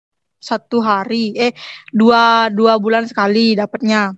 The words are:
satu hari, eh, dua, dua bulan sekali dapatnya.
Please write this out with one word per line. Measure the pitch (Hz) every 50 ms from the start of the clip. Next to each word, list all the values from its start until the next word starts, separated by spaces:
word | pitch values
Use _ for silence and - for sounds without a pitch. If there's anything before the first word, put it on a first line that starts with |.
| _ _ _ _ _ _ _ _
satu | - - 233 214 - _ 240 233
hari, | 220 220 202 196 190 202 226 233 226 208 214
eh, | - 240 240 - - - - - - - - -
dua, | 214 226 233 240 233 233 233 226 226 226 220
dua | 208 208 226 226 226 214
bulan | 202 220 226 226 226
sekali | 233 - 220 202 202 208 226 226 226 214
dapatnya. | 196 208 208 - - 247 214 214 214 202 196 190